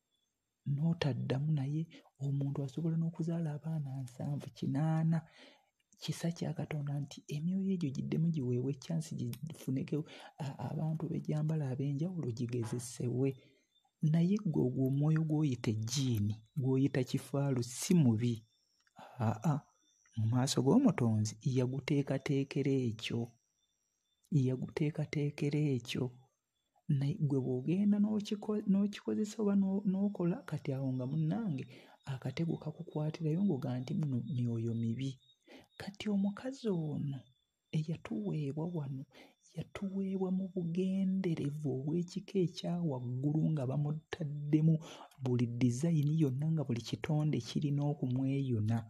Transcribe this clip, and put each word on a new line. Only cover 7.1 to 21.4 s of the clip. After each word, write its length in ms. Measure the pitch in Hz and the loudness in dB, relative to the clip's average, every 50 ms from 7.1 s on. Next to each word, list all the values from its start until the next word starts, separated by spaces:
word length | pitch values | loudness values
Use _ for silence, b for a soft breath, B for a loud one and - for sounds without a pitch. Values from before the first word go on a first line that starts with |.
| - - - | -10 -14 -12
emyoyo 440 | - 151 147 156 175 185 196 190 190 | -8 -6 -4 -2 -2 0 0 0 0
egyo 180 | 190 180 165 139 | 0 0 -2 -2
giddemu 360 | 135 143 139 135 143 156 160 170 | -2 -4 -4 -2 0 2 2 2
giweebwe 440 | 165 160 127 123 123 123 127 135 139 | 2 0 0 0 0 0 0 -2 -4
chance, 380 | 127 - - 170 160 151 - 139 135 123 120 117 - | -4 -6 -4 -4 -4 -4 -4 -6 -6 -4 -6 -6 -6
gifuneke, 540 | - 160 - - - - 131 135 - - - 147 156 B B B B B B | -8 -10 -10 -8 -6 -4 -2 -2 -2 -2 -2 -4 -4 B B B B B B
a-, 220 | - - 135 - - | -8 -8 -8 -6 -6
abantu 440 | - - 143 156 156 156 160 156 165 | -6 -6 -4 -2 -2 -2 -2 -2 -4
be 140 | - 165 147 | -4 -4 -4
gyambala 500 | 143 - 151 151 151 156 160 156 147 131 | -2 -2 -2 0 0 0 0 0 -2 -2
ab'enjawulo, 640 | 127 139 135 143 143 139 160 185 190 170 135 123 | -2 -2 -2 -2 -2 -2 -2 -4 -4 -4 -4 -4
gigezesewe. 1000 | 113 117 123 117 123 123 113 113 - 123 123 - - - - 120 123 123 135 139 131 b b b b b b b b b b b _ _ - | -4 -4 -4 -2 -2 -2 -2 -2 -4 -6 -6 -8 -8 -6 -4 -2 0 2 0 0 0 b b b b b b b b b b b _ _ 2
Naye 320 | 156 156 170 170 180 202 214 | 2 4 4 4 4 4 2
gwe 220 | 208 180 147 156 143 | 2 0 2 2 2
ogwo 240 | 127 131 135 135 131 | 2 2 2 2 2
omwoyo 340 | 139 139 147 156 156 156 160 | 2 2 4 4 4 4 2
gw'oyita 460 | 151 156 147 156 147 123 120 - 127 | 2 2 2 2 0 0 0 0 0
ejjiini, 640 | 107 107 110 113 - 147 135 131 120 104 104 104 107 110 110 _ - | 0 0 -2 -2 0 0 2 2 2 2 2 0 -2 -4 -8 _ -4
gw'oyita 500 | - 123 131 131 131 135 135 - 139 123 | -2 0 2 4 4 4 4 2 2 0
kifaalu, 580 | - - 135 - - - 139 139 143 135 123 117 | 0 -2 -4 -4 -2 -2 0 0 2 0 0 -2
si 300 | - - - - - 185 | -4 -6 -4 2 4 6
mubi. 400 | 175 147 123 113 107 120 120 117 110 110 _ _ _ _ _ _ _ _ _ _ - - - - - | 8 8 8 6 4 2 0 -2 -2 -6 _ _ _ _ _ _ _ _ _ _ -20 -20 -14 -6 -2
Aa, 420 | 117 110 110 - - 165 143 143 - _ _ _ _ _ _ _ _ _ _ 113 | 0 0 0 0 0 0 0 0 -2 _ _ _ _ _ _ _ _ _ _ -2
mu 80 | 110 110 | 0 2
maaso 300 | 120 127 127 139 - - | 4 4 2 2 2 2
g'omutonzi 720 | 127 135 156 247 285 233 - - 123 117 110 107 107 110 - - | 4 6 6 6 6 6 4 4 2 2 2 2 0 0 -4 -4